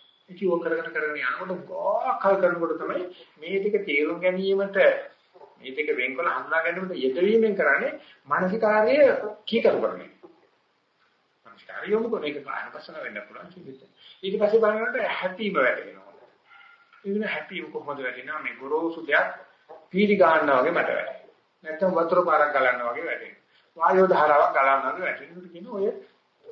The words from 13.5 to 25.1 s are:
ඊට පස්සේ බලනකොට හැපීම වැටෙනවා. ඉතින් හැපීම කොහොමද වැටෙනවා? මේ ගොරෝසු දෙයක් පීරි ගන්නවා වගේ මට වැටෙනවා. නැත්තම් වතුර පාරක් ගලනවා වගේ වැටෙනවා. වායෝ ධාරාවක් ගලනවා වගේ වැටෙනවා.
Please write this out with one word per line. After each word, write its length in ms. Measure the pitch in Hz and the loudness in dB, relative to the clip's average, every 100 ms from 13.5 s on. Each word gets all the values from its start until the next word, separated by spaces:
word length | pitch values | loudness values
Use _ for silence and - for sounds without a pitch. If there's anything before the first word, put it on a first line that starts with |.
| 180 143 - - _ - - | -20 -20 -20 -20 _ -20 -12
ඊට 120 | 190 202 | -6 0
පස්සේ 240 | 208 226 | 4 4
බලනකොට 400 | 214 214 233 254 196 | 4 2 0 -2 -4
හැපීම 420 | - 185 185 214 170 | -4 -6 -4 -2 2
වැටෙනවා. 500 | 123 - - - - - - _ _ - - _ _ _ | 2 0 -6 -16 -20 -20 -20 _ _ -20 -20 _ _ _
ඉතින් 240 | 202 202 208 | -6 -4 -4
හැපීම 400 | - - 180 - | -6 -8 -10 -8
කොහොමද 320 | 156 143 135 | -10 -8 -6
වැටෙනවා? 400 | 127 123 135 151 | -6 -8 -8 -8
මේ 160 | 127 117 | -8 -10
ගොරෝසු 440 | 135 156 165 165 | -4 -2 -2 -4
දෙයක් 260 | - 151 185 - - _ - - - | 0 2 2 -4 -18 _ -20 -20 -6
පීරි 300 | 180 208 196 | 2 4 6
ගන්නවා 460 | 170 160 147 131 | 6 6 4 4
වගේ 100 | 143 | 2
මට 180 | 165 - | 2 0
වැටෙනවා. 360 | 57 - - - _ _ _ | -2 -6 -10 -16 _ _ _
නැත්තම් 320 | 156 156 185 | -12 -2 0
වතුර 260 | 165 165 180 | 2 2 2
පාරක් 300 | 170 151 147 | 4 4 2
ගලනවා 400 | 139 131 123 120 | 2 2 0 -2
වගේ 140 | 120 165 | -6 -6
වැටෙනවා. 360 | 120 - - _ _ _ - | -8 -12 -20 _ _ _ -2
වායෝ 300 | 170 185 185 | 2 4 4
ධාරාවක් 460 | 165 151 147 - | 4 4 6 4
ගලනවා 260 | 151 135 135 135 | 4 2 2 0
වගේ 180 | - | -4
වැටෙනවා. 440 | 175 | -6